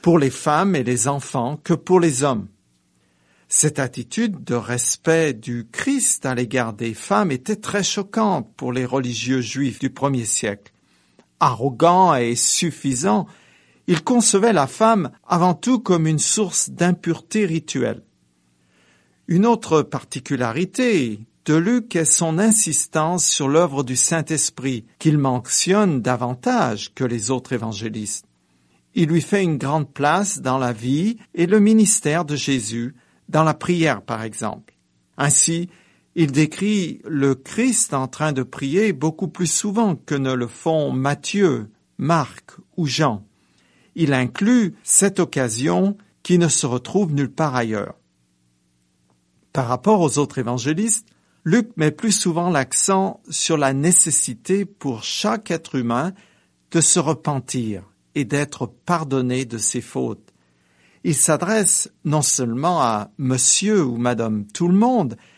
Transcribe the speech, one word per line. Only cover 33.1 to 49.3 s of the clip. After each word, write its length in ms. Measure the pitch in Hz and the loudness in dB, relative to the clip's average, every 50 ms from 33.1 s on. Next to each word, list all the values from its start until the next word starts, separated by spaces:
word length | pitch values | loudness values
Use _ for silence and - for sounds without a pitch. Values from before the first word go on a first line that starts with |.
| _ _ _ - | _ _ _ -2
dans 140 | - 156 160 | 2 2 2
la 100 | 160 151 | 2 2
prière 480 | - - - 180 170 160 151 123 98 | -2 -2 -2 0 2 2 2 0 0
par 200 | 95 - 117 110 110 | -4 -8 -8 -6 -6
exemple. 520 | 110 104 - 117 104 - - - _ _ _ _ _ _ _ _ _ _ - | -8 -8 -6 -8 -8 -8 -8 -16 _ _ _ _ _ _ _ _ _ _ 0
Ainsi, 520 | 139 151 143 - - - 165 170 175 175 - _ _ _ _ _ _ _ - | 0 2 4 4 2 2 0 -2 -4 -6 -10 _ _ _ _ _ _ _ 0
il 160 | - 165 143 | 0 0 2
décrit 680 | 131 143 156 151 - - 190 214 214 202 180 151 - - - | 4 2 2 2 0 -2 -2 0 0 0 -2 -2 -6 -10 -10
le 280 | 113 160 143 139 139 131 | -6 -2 0 2 2 2
Christ 600 | 127 - - - 220 240 262 220 - - - 151 | 0 -4 -10 -2 0 0 2 2 0 -2 -2 -2
en 140 | 135 131 127 | -4 -4 -4
train 260 | - - 151 156 143 | -4 -2 -2 -2 0
de 100 | 131 127 | -2 -4
prier 480 | 127 - - 139 135 147 190 220 214 170 | -6 -8 -8 -6 -2 0 0 2 0 0
beaucoup 360 | 131 143 160 156 - 196 170 | 0 -2 -4 -2 -2 -6 -8
plus 180 | - - 180 160 | -4 -4 -2 -2
souvent 480 | - - - 208 196 226 233 202 160 | -2 -2 -2 -2 0 0 0 0 0
que 180 | - - - 151 | -2 -4 -4 -4
ne 200 | 139 135 131 131 | -2 0 0 -2
le 120 | 123 120 | -2 -4
font 460 | 117 - - - 165 160 156 147 139 | -6 -8 -6 -2 -2 0 0 0 -2
Matthieu, 800 | 131 127 131 139 147 - - - - 202 202 165 131 117 107 104 _ _ _ _ _ - | -2 -2 0 0 -2 -2 -4 -4 0 2 2 2 2 0 -4 -8 _ _ _ _ _ -6
Marc 540 | 135 147 170 160 135 - - - _ - - - - _ - | 0 2 2 2 0 -2 -8 -20 _ -20 -20 -20 -20 _ -6
ou 100 | - 170 | -4 -4
Jean. 400 | 135 123 - 156 135 110 98 - _ _ _ _ _ _ _ _ _ _ _ _ _ - | -2 0 0 0 0 0 -2 -8 _ _ _ _ _ _ _ _ _ _ _ _ _ -4
Il 180 | - 165 143 139 | -2 0 2 2
inclut 600 | 127 127 123 - - 196 220 247 247 220 175 - - - | 2 0 -2 -2 -2 2 4 4 4 4 2 -2 -6 -4
cette 360 | - - - 196 196 196 185 | 0 2 2 2 2 2 0
occasion 800 | 175 - - 143 131 117 104 113 131 165 175 180 190 202 202 - - _ _ _ | -2 0 0 -2 -2 -2 -2 -2 -2 0 0 2 2 0 0 -4 -10 _ _ _
qui 160 | - - 175 175 | -2 2 4 4
ne 120 | 170 156 | 4 4
se 180 | - - - 127 | 2 0 -2 0
retrouve 460 | 123 123 - - - 190 208 160 147 | -2 -2 -4 -2 0 0 0 0 0
nulle 180 | 139 139 117 | -2 -2 -2
part 240 | - - 156 147 127 | -2 -2 -2 0 0
ailleurs. 400 | 127 120 113 107 104 101 - - _ _ _ _ _ _ _ _ _ _ _ _ _ _ _ _ _ _ _ _ _ _ _ _ _ _ _ | 0 -2 -2 -2 -4 -6 -8 -10 _ _ _ _ _ _ _ _ _ _ _ _ _ _ _ _ _ _ _ _ _ _ _ _ _ _ _